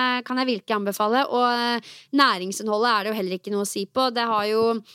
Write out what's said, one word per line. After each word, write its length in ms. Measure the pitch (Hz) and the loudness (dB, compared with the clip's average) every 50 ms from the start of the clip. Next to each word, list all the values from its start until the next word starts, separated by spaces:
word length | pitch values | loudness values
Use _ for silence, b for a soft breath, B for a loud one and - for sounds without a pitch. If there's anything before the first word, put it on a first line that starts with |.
| 254 254 247 247 240 | 2 0 0 -2 -4
kan 140 | - 254 254 | -4 -2 -2
jeg 100 | 262 254 | 0 0
virkelig 260 | 240 190 - - 220 208 | -2 -2 -2 -2 -2 0
anbefale, 460 | 202 202 196 - 214 214 233 262 277 - | 0 -2 -2 0 0 2 2 2 0 0
og, 140 | 240 247 247 240 240 240 | 0 0 2 2 2 0
eh, 220 | 240 240 240 233 B B B B B B - | 0 0 -2 -2 B B B B B B 2
næringsinnholdet 760 | 285 277 247 208 180 180 190 190 - 208 220 208 214 233 240 | 4 4 4 4 2 -4 -6 -6 -6 -4 -2 0 2 2 2
er 160 | 226 208 196 | 2 2 0
det 80 | 214 | -2
jo 60 | 220 220 | -4 -4
heller 160 | 190 180 185 185 | -4 -4 -4 -6
ikke 140 | - 202 | -6 -4
noe 120 | 208 202 202 | -4 -2 -2
å 40 | 196 | -2
si 180 | - 214 196 | -4 -6 -6
på. 280 | - - 262 262 254 233 | -4 -2 0 0 0 0
Det 100 | 240 233 | -2 -2
har 200 | 233 220 208 208 | 0 0 0 0
jo 360 | 214 214 220 226 226 233 220 214 b b | 0 2 2 2 2 0 -2 -4 b b